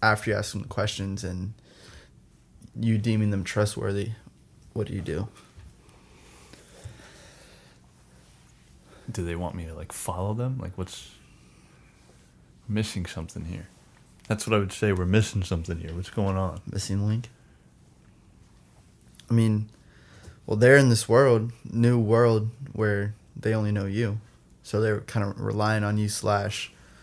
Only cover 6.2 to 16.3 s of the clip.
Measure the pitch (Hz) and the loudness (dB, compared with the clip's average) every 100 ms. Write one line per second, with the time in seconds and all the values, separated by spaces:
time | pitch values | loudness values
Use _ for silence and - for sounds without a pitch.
6.2 | - - - - - - - - - - | -20 -20 -20 -20 -20 -20 -18 -18 -20 -20
7.2 | - - - - - - - - - - | -20 -20 -20 -20 -20 -20 -20 -20 -20 -20
8.2 | - - - - - - - - - 110 | -20 -20 -20 -20 -20 -20 -20 -20 -10 -6
9.2 | 85 85 87 90 82 80 87 - - 87 | -4 -4 -6 -6 -10 -12 -10 -8 -6 -4
10.2 | 98 110 127 131 87 92 90 - - - | -4 -2 -4 -4 -8 -8 -8 -10 -18 -20
11.2 | - - - - - - - - - - | -20 -20 -20 -20 -20 -20 -20 -20 -20 -20
12.2 | - - - - - 107 107 95 87 - | -20 -20 -20 -18 -6 -2 -2 -4 -6 -8
13.2 | 80 - 82 95 - - - - - - | -10 -10 -10 -10 -12 -20 -20 -20 -20 -16
14.2 | - 107 - 107 98 - 107 92 90 107 | -6 -4 2 2 2 0 2 2 4 4
15.2 | 104 101 92 87 85 85 82 87 92 - | 2 -2 -2 -4 -4 -6 -6 -10 -8 -2
16.2 | 98 | 0